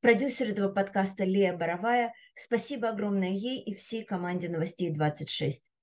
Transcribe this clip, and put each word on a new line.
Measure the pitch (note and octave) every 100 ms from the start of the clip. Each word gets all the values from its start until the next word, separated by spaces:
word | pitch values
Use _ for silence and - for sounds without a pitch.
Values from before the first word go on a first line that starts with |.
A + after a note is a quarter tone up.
Продюсер | A#3+ A3 C#4 - A#3
этого | G3+ G3
подкаста | G3 G3 G3 F#3+ -
Лея | F#3+ F#3+ F#3+
Боровая. | F3 E3+ F3 A3 A#3+ A#3 - -
Спасибо | - - A#3 - C#4 A3
огромное | G#3 G#3 G3 F#3
ей | G3 A#3 C4
и | - G3+
всей | - A3+
команде | G#3+ F#3 F3 F3+ E3+
«Новостей | E3 E3 - F3
двадцать | D3+ D3+ D3 D3+
шесть». | - C#3+ C#3+ _ _